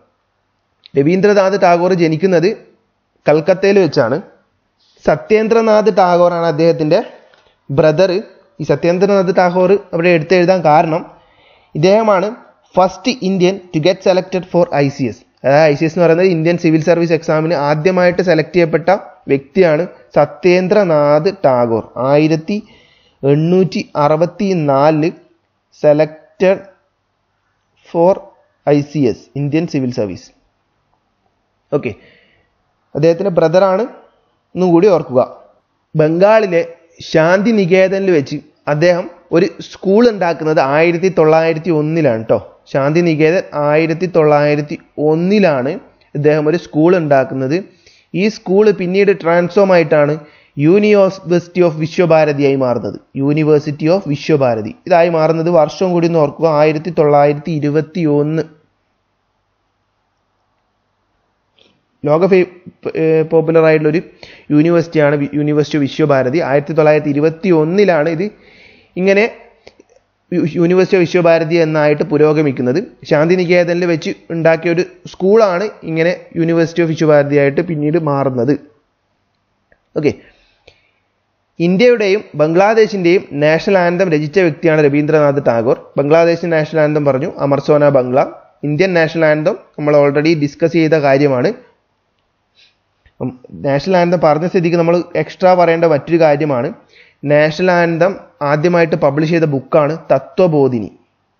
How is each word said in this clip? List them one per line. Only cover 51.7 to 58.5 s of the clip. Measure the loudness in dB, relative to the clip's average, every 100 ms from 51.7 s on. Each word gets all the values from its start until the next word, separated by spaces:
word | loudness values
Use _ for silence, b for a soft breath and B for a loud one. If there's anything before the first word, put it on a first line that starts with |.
| 0
വിശ്വഭാരതിയായി | -6 -2 2 2 2 0 0 0
മാറുന്നത്. | 0 -2 -4 -10 -14 -6 -2
University | 0 2 2 0 -4 -2
of | -2 -2
വിശ്വഭാരതി | -6 -2 0 0 -2 -6 -12 0
ഇതായി | 2 2 2
മാറുന്നത് | 0 0 0 2
വർഷം | 0 -2 -2
കൂടി | 0 0
ഒന്ന് | 0
ഓർക്കുക, | -2 0 -2 2
ആയിരത്തി | 2 0 -6 -2
തൊള്ളായിരത്തി | 2 4 2 0 -6 -4
ഇരുപത്തി | -2 -2 -4 -4 -2 0
ഒന്ന്. | 0 -4 -6